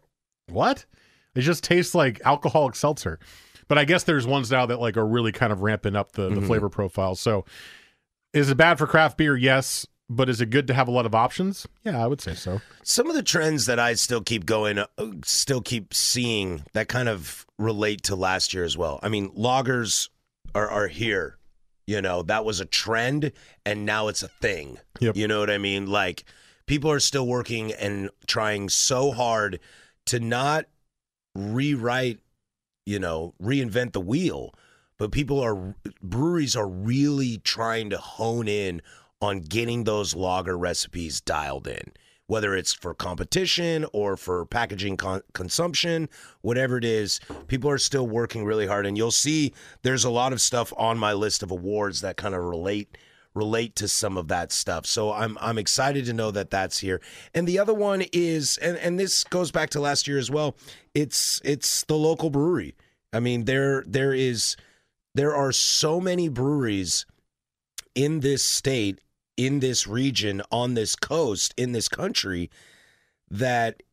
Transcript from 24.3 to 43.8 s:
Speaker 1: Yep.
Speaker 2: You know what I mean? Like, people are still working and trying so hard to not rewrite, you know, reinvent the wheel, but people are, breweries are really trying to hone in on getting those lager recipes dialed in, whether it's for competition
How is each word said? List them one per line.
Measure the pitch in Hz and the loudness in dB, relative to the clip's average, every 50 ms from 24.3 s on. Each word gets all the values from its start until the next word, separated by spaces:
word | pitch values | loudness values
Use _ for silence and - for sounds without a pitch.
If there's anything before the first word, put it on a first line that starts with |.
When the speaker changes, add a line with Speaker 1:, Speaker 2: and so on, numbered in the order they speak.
| - - - 107 98 82 71 67 62 - - _ - - | -6 -2 -2 -2 -2 -2 -6 -12 -16 -18 -20 _ -4 0
Speaker 1:
Yep. | 123 113 101 | 0 0 2
Speaker 2:
You | 98 107 104 | 2 0 2
know | 107 104 | 2 2
what | 104 104 | 2 2
I | 104 | 2
mean? | 101 101 98 98 98 98 | 2 2 0 0 0 0
Like, | 98 101 104 95 90 85 - - - - - - - _ _ _ | 0 0 0 0 0 -4 -8 -14 -18 -20 -20 -20 -20 _ _ _
people | - 143 147 135 156 | -2 0 2 2 2
are | 147 139 | 2 2
still | - - - 139 127 | 2 2 2 0 0
working | 120 123 123 117 - 120 113 110 110 | 0 0 -2 -2 -2 -4 -4 -4 -4
and | 107 - 101 101 101 98 98 101 - _ - | -4 -4 -4 -4 -2 -4 -6 -8 -10 _ -6
trying | - - 113 110 107 104 101 101 | -4 -2 0 0 0 0 0 -2
so | 92 - - - - 135 127 135 143 117 | 0 0 2 2 2 2 2 2 2 2
hard | 120 123 117 113 110 104 101 92 87 - - - - - _ _ _ _ | 0 0 2 2 2 0 0 -4 -8 -12 -18 -20 -20 -20 _ _ _ _
to | - 123 120 | -4 -2 -2
not | 117 113 120 123 135 143 151 160 147 - _ _ _ _ _ _ _ _ _ _ _ _ - | 0 0 0 0 2 2 0 0 -2 -6 _ _ _ _ _ _ _ _ _ _ _ _ -8
rewrite, | 95 101 104 110 127 139 147 143 123 113 120 123 131 127 123 110 - _ _ _ _ _ _ _ _ _ _ _ _ _ | -6 -4 -2 0 0 2 2 0 0 0 0 0 0 -2 -2 -4 -6 _ _ _ _ _ _ _ _ _ _ _ _ _
you | 101 101 98 | -4 -4 -2
know, | 92 85 82 80 82 87 - - | -2 -2 -2 -4 -4 -8 -10 -6
reinvent | 90 110 139 139 131 113 95 120 123 113 - | -2 0 0 0 0 0 -2 -2 -2 -2 -4
the | 98 | -4
wheel, | 90 92 123 165 185 135 80 67 - - - _ _ _ _ _ _ _ _ | -2 0 0 0 0 -2 -2 -4 -8 -12 -14 _ _ _ _ _ _ _ _
but | - 104 104 | -6 -4 -2
people | 101 135 151 139 143 139 | 0 0 0 0 0 0
are, | 127 113 107 95 92 95 101 - - 104 - _ | 0 0 -2 -2 -4 -8 -10 -12 -14 -16 -14 _
breweries | - 90 95 120 147 170 175 170 147 120 123 | -8 -4 -2 0 2 2 2 0 0 0 0
are | 117 104 | -2 -2
really | 95 90 92 101 113 123 135 143 147 143 139 135 123 113 98 | -2 -4 -4 -2 0 2 2 2 2 2 0 0 -2 -4 -4
trying | - - - 113 110 113 113 113 110 104 | -4 -4 -2 -2 -2 -2 -2 -2 -2 -4
to | 98 | -6
hone | 87 - - - - 113 113 117 120 113 | -6 -8 -10 -6 -4 -2 0 0 0 0
in | 104 104 104 101 95 87 82 - - - - - _ _ _ | 0 0 0 -2 -2 -4 -8 -10 -16 -20 -20 -20 _ _ _
on | 104 101 101 95 | -4 -2 -2 -4
getting | 80 76 - 117 117 117 120 120 110 | -6 -4 -2 -2 0 0 -2 -2 0
those | 110 107 104 101 87 80 | 0 0 0 0 -2 -2
lager | 87 92 92 90 92 90 92 90 | -2 -2 0 0 0 0 -2 -2
recipes | 85 87 87 85 - - - - 87 85 80 67 - | -2 -2 -2 -2 -4 -6 -6 -6 -8 -8 -6 -8 -6
dialed | - - 82 76 73 71 69 67 - | -4 -2 -2 -2 -4 -4 -6 -8 -8
in, | 65 55 - - - - _ _ _ _ _ _ | -8 -10 -10 -12 -14 -20 _ _ _ _ _ _
whether | - 104 110 104 101 95 | -4 -2 0 0 0 0
it's | 92 85 - - | 0 0 -2 -4
for | - - 87 80 | -4 -6 -8 -8
competition | - - 90 87 - 87 - - 180 190 170 - 170 170 170 165 160 | -6 -6 -6 -6 -6 -6 -4 -2 -2 0 0 0 0 0 0 -2 -2